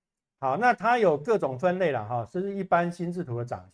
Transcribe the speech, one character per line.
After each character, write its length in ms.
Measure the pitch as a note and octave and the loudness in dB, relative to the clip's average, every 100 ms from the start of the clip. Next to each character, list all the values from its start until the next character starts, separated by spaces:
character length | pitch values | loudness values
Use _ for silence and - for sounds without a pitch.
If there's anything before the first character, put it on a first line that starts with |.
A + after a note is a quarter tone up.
| _ _ _ _ | _ _ _ _
好， 160 | C3 D3 | -2 2
那 160 | B3 | 2
它 240 | A#3 G#3+ B3 | 2 2 4
有 180 | G3 C#3+ | 4 4
各 220 | D3+ G#3 | 2 0
种 200 | C#3+ B2+ | 0 0
分 200 | F3+ F#3 | 0 2
类 140 | F3 | 0
啦 120 | B2+ | 0
哈， 240 | G#2+ A#2+ A2 | -2 -4 -4
这 100 | F3+ | -6
是 140 | G3 | -4
一 100 | G3 | -4
般 260 | F#3+ E3+ F3 | 0 2 2
心 220 | F3 E3+ | -2 -6
智 100 | F3 | -6
图 160 | E3 A#2+ | -6 -6
的 60 | |
长 260 | B2 G#2 F#2 | -6 -8 -10